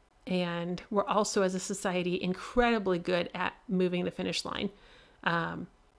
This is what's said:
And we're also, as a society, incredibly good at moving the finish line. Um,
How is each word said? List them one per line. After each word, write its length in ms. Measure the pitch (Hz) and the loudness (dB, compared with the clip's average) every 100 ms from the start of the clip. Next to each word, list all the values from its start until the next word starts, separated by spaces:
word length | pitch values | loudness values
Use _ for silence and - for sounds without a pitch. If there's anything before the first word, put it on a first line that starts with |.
| _ _ - | _ _ -4
And 560 | 180 175 170 170 175 - | -2 0 -2 -4 -6 -2
we're 140 | 202 196 | 0 2
also, 360 | 185 208 214 | 2 2 2
as 120 | 185 | 2
a 60 | 185 | 0
society, 600 | - 196 202 180 175 175 | -4 -4 -2 0 0 0
incredibly 760 | 180 180 - - 240 233 190 175 | 0 -2 -2 2 4 4 2 0
good 320 | 175 180 175 | 2 0 0
at 200 | 180 185 - - | -2 -4 -4 -2
moving 360 | 185 185 180 | 2 2 2
the 60 | 180 | -2
finish 340 | - 185 165 | -2 -2 -2
line. 260 | - - 202 - - - - _ | -4 -4 -4 -6 -20 -20 -20 _
Um, 420 | - 170 165 170 180 _ _ | -2 0 -2 -6 -10 _ _